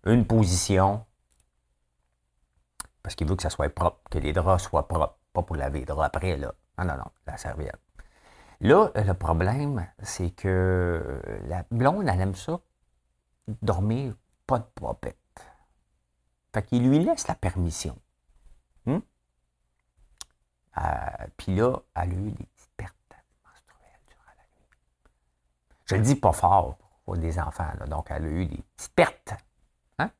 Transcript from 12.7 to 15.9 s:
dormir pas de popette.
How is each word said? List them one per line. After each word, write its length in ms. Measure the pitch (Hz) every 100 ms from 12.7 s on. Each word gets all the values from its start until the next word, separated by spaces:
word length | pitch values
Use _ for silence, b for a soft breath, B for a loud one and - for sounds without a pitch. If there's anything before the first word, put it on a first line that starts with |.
| _ _ _ _ _ _ _ - 107
dormir 540 | 104 90 104 117 135 - _ _ -
pas 120 | 127
de 60 | 113 -
popette. 440 | 58 57 - - _ - - _ _ _ _